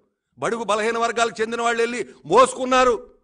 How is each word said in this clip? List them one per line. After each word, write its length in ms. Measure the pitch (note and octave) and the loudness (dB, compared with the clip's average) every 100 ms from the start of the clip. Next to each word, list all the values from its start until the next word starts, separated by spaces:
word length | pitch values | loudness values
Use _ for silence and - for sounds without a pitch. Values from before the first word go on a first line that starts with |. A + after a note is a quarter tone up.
| _ _ _ A#2+ | _ _ _ _
బడుగు 260 | D3+ A3+ | -4 -4
బలహీన 340 | G#3 G#3+ A3 A3+ | -2 -2 -2 -2
వర్గాలకు 440 | A#3 A3+ A#3 - | -2 0 -2 -2
చెందిన 200 | A3 A#3 | -6 -2
వాళ్ళు 200 | A#3 A#3 | -2 0
వెళ్ళి 320 | A#3 A#3+ - - D3 | -2 -4 -10 -14 2
మోసుకున్నారు, 840 | G#3+ B3+ B3+ B3+ B3+ B3+ G#3+ - _ | 4 4 2 0 2 4 0 -6 _